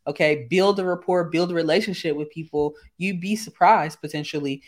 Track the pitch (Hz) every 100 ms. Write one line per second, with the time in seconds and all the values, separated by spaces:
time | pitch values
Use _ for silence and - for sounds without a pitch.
0 | - 147 156 147 123 185 196 196 185 180
1 | 185 180 165 165 175 170 160 180 214 180
2 | 165 147 151 165 160 147 147 147 - -
3 | 185 180 185 214 220 - 180 214 156 -
4 | 151 151 147 151 143 139